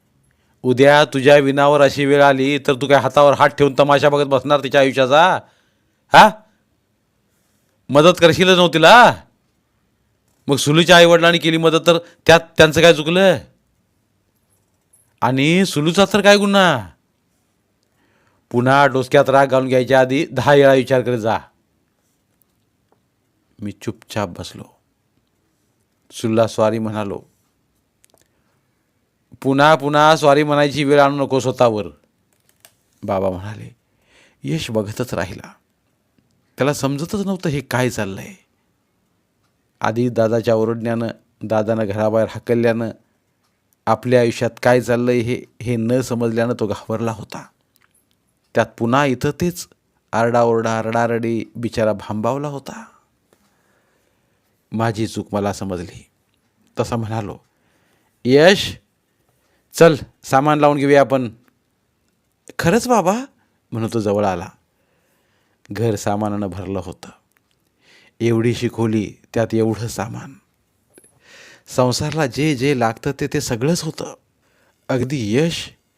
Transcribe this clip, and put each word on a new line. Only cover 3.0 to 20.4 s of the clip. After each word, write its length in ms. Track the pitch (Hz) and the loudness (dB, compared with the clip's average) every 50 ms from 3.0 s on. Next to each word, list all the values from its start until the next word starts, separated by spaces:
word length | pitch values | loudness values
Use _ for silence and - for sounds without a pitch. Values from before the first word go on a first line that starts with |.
| 131 131 - 151 143 143 131 | 2 2 2 4 4 4 4
हात 160 | 113 139 147 | 4 2 0
ठेवून 260 | - - 143 139 131 - | 2 2 0 0 2 2
तमाशा 300 | 143 139 143 139 131 147 | 2 2 2 2 2 2
बघत 160 | 143 143 143 | 0 0 0
बसणार 380 | 135 139 131 - 143 147 143 135 | 0 -2 -2 0 0 -2 0 0
तिच्या 180 | 131 127 143 | 0 2 2
आयुष्याचा? 580 | 135 135 120 135 131 123 135 151 170 185 170 120 - _ _ _ _ _ _ _ _ _ _ _ _ _ - | 2 2 2 0 0 2 4 4 4 4 2 -2 -6 _ _ _ _ _ _ _ _ _ _ _ _ _ 6
हा? 160 | 151 190 214 - - _ _ _ _ _ _ _ _ _ _ _ _ _ _ _ _ _ _ _ _ _ _ _ _ _ _ _ _ _ - | 8 8 8 6 0 _ _ _ _ _ _ _ _ _ _ _ _ _ _ _ _ _ _ _ _ _ _ _ _ _ _ _ _ _ -2
मदत 260 | 123 143 156 175 175 - | 2 4 4 4 4 4
करशीलच 380 | 165 165 151 - 185 185 190 175 | 4 2 4 4 2 2 4 4
नव्ह 160 | 180 170 139 | 2 2 2
तिला? 500 | 160 160 165 208 240 240 180 120 - - _ _ _ _ _ _ _ _ _ _ _ _ _ _ _ _ _ _ _ _ _ _ _ _ - | 4 6 8 8 10 8 6 4 2 -6 _ _ _ _ _ _ _ _ _ _ _ _ _ _ _ _ _ _ _ _ _ _ _ _ -4
मग 80 | 143 | -4
सुलूच्या 420 | 127 - 143 147 160 - 147 175 170 | -2 -2 0 2 2 4 6 8 8
आईवडिलांनी 400 | 175 170 170 165 165 170 170 170 | 8 8 6 4 4 2 2 0
केली 200 | 139 165 160 160 | 0 -2 -2 0
मदत 300 | 160 165 156 160 156 175 | 0 0 0 0 2 2
तर 100 | 170 165 | 0 0
त्यात 420 | - - _ _ - - 160 - - - _ - | 0 -8 _ _ 2 4 4 4 2 0 _ 4
त्यांचं 240 | 160 156 139 - | 4 4 4 4
काय 120 | 143 170 165 | 4 4 4
चुकलं? 440 | 143 151 151 175 180 196 190 165 113 - - _ _ _ _ _ _ _ _ _ _ _ _ _ _ _ _ _ _ _ _ _ _ _ _ _ _ _ _ _ _ _ _ _ - | 4 0 -2 0 2 2 2 2 0 -2 -12 _ _ _ _ _ _ _ _ _ _ _ _ _ _ _ _ _ _ _ _ _ _ _ _ _ _ _ _ _ _ _ _ _ -6
आणि 440 | - 117 131 135 139 151 170 185 196 | -4 -4 -2 0 0 0 0 0 0
सुलूचा 400 | - - 156 147 165 170 196 196 190 - | -2 -2 -4 -4 -2 0 0 0 2 0
तर 80 | 208 | 0
काय 160 | 190 202 202 202 | 4 4 4 4
गुन्हा? 520 | 196 202 196 196 190 175 151 120 98 87 - _ _ _ _ _ _ _ _ _ _ _ _ _ _ _ _ _ _ _ _ _ _ _ _ _ _ _ _ _ _ _ | 2 0 0 2 2 2 0 -2 -6 -10 -18 _ _ _ _ _ _ _ _ _ _ _ _ _ _ _ _ _ _ _ _ _ _ _ _ _ _ _ _ _ _ _
पुन्हा 360 | - 120 123 131 135 139 143 139 | -4 -2 0 2 4 4 4 2
डोसक्यात 420 | 123 131 123 - - 143 135 - | 2 0 -2 0 2 2 2 4
राग 180 | 131 135 139 135 | 4 2 4 4
घालून 200 | 135 131 131 131 | 2 0 0 0
घ्यायच्या 320 | 131 127 127 110 131 131 | 0 0 0 2 2 2
आधी 260 | 131 123 131 139 165 | 2 2 0 -4 -4
दहा 280 | - 117 135 | -4 -6 -4